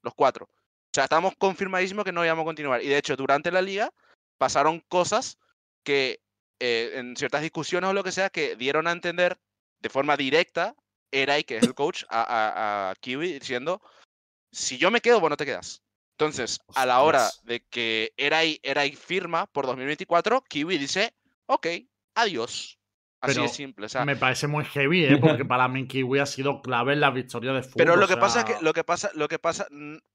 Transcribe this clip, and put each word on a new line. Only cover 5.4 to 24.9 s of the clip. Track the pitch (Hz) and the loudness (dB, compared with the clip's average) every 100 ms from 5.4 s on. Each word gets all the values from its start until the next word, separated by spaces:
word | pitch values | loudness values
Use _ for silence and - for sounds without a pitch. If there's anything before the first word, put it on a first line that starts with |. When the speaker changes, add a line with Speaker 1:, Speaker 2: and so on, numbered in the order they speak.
| _ _ _ _ | _ _ _ _
Speaker 1:
que, | - 139 131 - _ _ _ - | -2 0 0 -4 _ _ _ -6
eh, | 123 117 117 | -2 0 -2
en | 131 123 123 | -6 -10 -6
ciertas | 139 143 | -4 -2
discusiones | 156 170 147 180 190 | -4 -6 -4 -2 0
o | |
lo | 196 | -2
que | 185 | -2
sea, | 180 190 | -2 -2
que | 175 143 107 | -2 -4 -2
dieron | 127 151 165 | -2 0 0
a | |
entender | 175 175 170 180 - _ _ _ _ | -2 -2 0 0 0 _ _ _ _
de | 113 | -6
forma | 131 143 143 | 0 2 2
directa, | 135 151 185 - 196 - _ _ _ | 2 2 2 -2 -4 -6 _ _ _
Eray, | 135 139 147 | -2 2 0
que | - 113 | 0 0
es | |
el | 120 | 0
coach, | 131 151 - - | 0 -4 -4 -4
a, | 117 | -2
a, | 113 113 107 - 107 104 95 | 0 0 0 -2 -2 -2 -4
a | 95 | -6
Kiwi | 127 131 175 143 | -8 -6 -4 -6
diciendo, | 123 123 143 185 _ _ _ _ _ _ _ | -6 -4 -4 -6 _ _ _ _ _ _ _
"Si | - - 127 | -8 -6 0
yo | 175 | 2
me | 233 | 4
quedo, | 233 233 | 6 6
vos | 160 | 4
no | 147 | 0
te | 139 | -4
quedas". | 92 - - _ _ _ - | -6 -8 -18 _ _ _ -2
Entonces, | 151 139 113 - _ | -2 -2 -6 -6 _
a | 135 127 | 0 4
la | 123 | 6
hora | 151 143 107 | 6 6 4
Speaker 2:
Hostias. | - 113 | 0 -8
Speaker 1:
de | 117 _ | -8 _
que | 120 113 110 113 - | -4 -2 -2 -2 -2
Eray, | 143 156 160 151 | 0 2 2 -2
Eray | 139 139 143 | -4 -2 -2
firma | 139 - 180 175 170 202 | -4 -6 -4 -2 -4 -4
por | - 131 | -4 -4
dos | 127 | -4
mil | 131 | -4
veinticuatro, | 156 190 170 208 254 - | -6 0 0 2 0 -2
Kiwi | 147 160 175 | -6 -2 -2
dice, | 139 185 226 - _ _ - | -2 -2 -4 -6 _ _ -2
"Ok, | 285 165 175 247 _ _ | -2 -2 -6 -10 _ _
adiós". | - 226 131 113 - - - _ _ _ _ | -2 0 0 -6 -8 -12 -16 _ _ _ _
Así | 127 | -2
de | 123 | 0
Speaker 2:
Pero | 120 | -2
Speaker 1:
simple, | 120 139 113 | -4 -12 -12
o | 107 | -6
sea, | 131 139 | -2 -2
Speaker 2:
me | 131 | 0
parece | 131 127 147 | 0 0 -2
muy | 151 | -2
heavy, | 139 143 139 | -4 -2 2